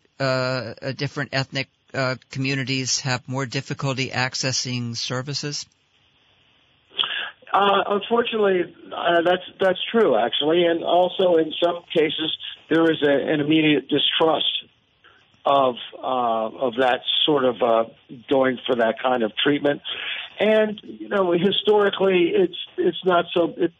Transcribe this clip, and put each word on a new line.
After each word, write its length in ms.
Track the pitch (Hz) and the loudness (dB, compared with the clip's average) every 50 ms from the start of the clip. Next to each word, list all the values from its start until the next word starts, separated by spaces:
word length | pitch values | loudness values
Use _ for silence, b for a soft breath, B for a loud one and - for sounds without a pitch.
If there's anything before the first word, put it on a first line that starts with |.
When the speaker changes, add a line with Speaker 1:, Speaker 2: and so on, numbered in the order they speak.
| _ _ _ - | _ _ _ -4
Speaker 1:
uh, 40 | 139 | -2
uh, 680 | 131 131 131 127 127 131 127 120 117 - - - 135 127 | 0 0 0 -2 -2 -4 -4 -6 -8 -10 -10 -10 -10 -6
different 360 | - 143 135 - 143 139 - | -6 -6 -6 -6 -6 -8 -4
ethnic, 380 | - 135 135 - - 135 131 - _ _ _ _ - | -4 -4 -4 -4 -4 -8 -8 -8 _ _ _ _ -6
uh, 220 | 127 135 127 131 120 _ _ | -4 -2 -2 -4 -6 _ _
communities 720 | - 131 135 131 139 135 131 120 135 131 131 127 - - | -8 -6 -4 -2 -2 -4 -4 -4 -4 -4 -2 -2 -4 -4
have 260 | - 139 127 120 - - | -2 -2 -4 -4 -4 -6
more 160 | 127 131 135 | -6 -6 -6
difficulty 640 | 120 - 139 131 - 147 - - 139 131 120 131 123 | -4 -6 -6 -6 -6 -6 -6 -4 -4 -2 -4 -4 -4
accessing 880 | - 123 127 131 - - - 131 123 - - 131 123 123 120 117 117 113 | -2 -2 -2 -2 -2 -4 -4 -4 -4 -4 -4 -4 -6 -6 -6 -6 -6 -8
services? 720 | - - 131 127 131 143 143 - - 147 147 - - - _ _ _ _ _ _ _ _ _ _ _ _ _ _ _ _ _ _ _ _ _ _ _ _ B B B B B B B B B _ _ - - | -8 -6 -6 -6 -6 -6 -8 -8 -8 -8 -8 -10 -12 -14 _ _ _ _ _ _ _ _ _ _ _ _ _ _ _ _ _ _ _ _ _ _ _ _ B B B B B B B B B _ _ -4 0
Speaker 2:
Uh, 300 | 190 202 202 196 196 - - | 2 2 2 2 2 0 0
unfortunately, 880 | 202 202 202 - 233 240 240 233 233 220 208 196 190 180 170 - - - - - | -2 -4 -2 0 0 0 0 0 0 0 2 2 2 2 0 -4 -8 -16 -18 -14
uh, 300 | - - - 175 175 170 | -10 -4 0 2 2 2
that's, 220 | 165 175 180 180 - - - - | 4 2 2 0 -2 -8 -6 0
that's 200 | 196 190 180 - - - | 0 0 0 0 -2 -2
true, 260 | - 233 214 165 127 107 | 2 4 4 4 4 4
actually. 480 | 113 120 - - 143 151 165 175 175 | 2 0 0 0 0 2 2 4 4
And 180 | 170 170 165 - | 2 2 0 0
also 540 | - - 175 185 180 180 - 196 180 175 160 | 2 4 4 4 2 2 0 2 4 4 4
in 160 | 160 156 - - 175 | 2 0 -2 0 0
some 200 | 170 175 175 - - - | 0 0 -4 -8 -4 0
cases, 420 | 170 151 160 - - 160 160 - B B B B B - - | 0 2 2 0 -4 -4 -6 -6 B B B B B -6 0
there 200 | 170 160 160 165 | 2 4 4 4
is 120 | 160 - 147 | 2 2 2
a, 80 | 147 | 2
an 280 | 143 139 - - 160 147 | 2 2 2 0 0 0
immediate 480 | 143 147 160 160 156 156 147 139 - - | 2 2 2 4 4 4 2 2 0 0
distrust 800 | 151 139 127 - - - 165 160 156 - - - - - - - _ _ _ _ _ _ b b b b b _ _ _ - | 0 0 2 0 2 2 2 2 2 2 0 -2 -4 -4 -8 -14 _ _ _ _ _ _ b b b b b _ _ _ 0
of, 300 | 147 143 139 135 127 120 117 - - - | 2 4 4 4 2 0 -2 -8 -16 -14
uh, 520 | - 311 131 131 127 120 117 113 113 110 110 - - | -10 -6 -4 -2 0 0 0 0 0 -2 -4 -4 -4
of 180 | 135 127 110 120 | -4 -2 0 0
that 240 | 131 127 123 127 - - - - - | 2 2 2 0 -2 -2 -2 0 2
sort 220 | - 151 139 127 | 2 2 2 2
of, 160 | 127 120 107 | 0 0 0
uh, 240 | 127 120 113 113 113 117 - _ _ - 147 123 110 - | 2 2 2 2 0 -2 -6 _ _ -20 -20 -14 -4 0
going 300 | 143 135 131 131 127 113 - | 2 2 2 2 0 -2 -2
for 100 | - 131 117 | -2 0 2
that 180 | 113 113 110 - | 2 0 0 0
kind 200 | - 131 127 123 113 | -2 0 0 0 0
of 80 | 107 - - | -2 -2 -2
treatment. 440 | - 143 147 139 135 143 143 - B B B B B B B B B B B - | 0 0 0 2 0 0 -2 -2 B B B B B B B B B B B -2
And, 380 | 196 214 214 220 214 214 208 - - | 2 2 4 4 2 0 -2 -8 -12
you 260 | - - - - - | -16 -16 -14 -8 -4
know, 220 | - - 190 175 | -2 0 2 2
historically, 1000 | 170 180 165 202 190 - - 208 208 208 202 196 - - 185 190 190 180 175 170 190 | 2 2 2 2 0 2 2 4 4 4 4 2 2 2 2 2 4 4 4 4 4
it's, 240 | 208 185 170 - - - - - - | 2 2 0 -2 -6 -14 -8 -4 -2
it's 260 | 170 180 170 - - | 0 0 0 0 0
not 200 | 185 180 175 170 170 - | 2 2 2 2 2 0
so, 200 | 180 170 160 - - | 0 0 0 0 -2
it, 160 | 185 170 - - | -4 -4 0 2